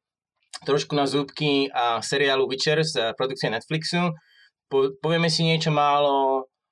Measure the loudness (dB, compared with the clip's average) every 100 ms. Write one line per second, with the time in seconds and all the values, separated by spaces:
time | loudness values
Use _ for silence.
0 | _ _ _ _ _ -10 -2 -2 0 0
1 | 0 0 -4 -2 0 0 0 0 0 0
2 | -2 0 2 2 0 0 0 0 0 -2
3 | -2 -2 -4 -4 -4 -4 -4 -6 -4 -2
4 | -2 -4 _ _ _ _ -4 0 0 -2
5 | -2 0 0 0 0 0 0 2 2 4
6 | 4 2 2 0 -4 _ _